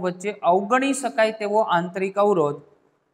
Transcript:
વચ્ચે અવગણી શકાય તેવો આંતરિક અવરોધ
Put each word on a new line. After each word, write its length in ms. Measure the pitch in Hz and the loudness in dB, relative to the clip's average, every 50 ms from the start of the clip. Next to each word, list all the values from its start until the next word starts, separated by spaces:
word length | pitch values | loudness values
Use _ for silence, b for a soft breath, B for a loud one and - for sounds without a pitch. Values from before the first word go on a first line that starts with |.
| 180 | -2
વચ્ચે 280 | 180 175 185 - 208 202 - - 170 | -4 -6 -6 -8 -8 -6 -2 2 2
અવગણી 440 | 180 196 202 202 247 262 277 277 269 - | 2 2 2 0 0 0 2 0 -2 -2
શકાય 340 | 247 226 - 220 220 220 220 - | -4 -4 0 2 0 0 0 -2
તેવો 200 | 208 202 208 220 214 - 170 | -4 0 0 0 2 2 0
આંતરિક 420 | 170 175 180 185 190 190 196 190 202 | 0 0 -2 -4 -4 -4 -2 0 2
અવરોધ 400 | 208 208 196 170 147 143 147 143 - _ _ _ _ _ _ _ _ _ | 2 4 4 2 2 0 -2 -6 -12 _ _ _ _ _ _ _ _ _